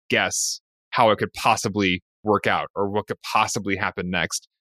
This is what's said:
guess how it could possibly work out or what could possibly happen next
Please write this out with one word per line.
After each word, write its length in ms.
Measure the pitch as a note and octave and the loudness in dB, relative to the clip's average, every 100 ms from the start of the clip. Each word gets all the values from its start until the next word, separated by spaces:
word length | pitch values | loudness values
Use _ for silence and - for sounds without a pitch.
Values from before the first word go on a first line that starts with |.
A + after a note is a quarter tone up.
| - | -2
guess 500 | A2+ F#2 - - - _ _ _ | 0 2 0 -4 -6 _ _ _
how 220 | - A2+ | 2 4
it 60 | G2+ | 4
could 160 | A2 | -2
possibly 680 | - A#2+ A2 A2 G2+ F#2+ F#2 - _ | 0 2 2 0 0 0 0 -6 _
work 240 | G#2+ G2+ A2 | 0 2 2
out 200 | F2+ D2 F2+ | 0 -2 -4
or 140 | G2+ | -4
what 180 | G#2 - | -4 -6
could 140 | - | -10
possibly 540 | - A2 G#2+ A#2 G2 F#2+ | -2 0 0 -2 -4 -2
happen 320 | G2+ F#2+ F2+ | -2 -4 -4
next 380 | F2+ D#2+ - - _ | -2 -2 -6 -12 _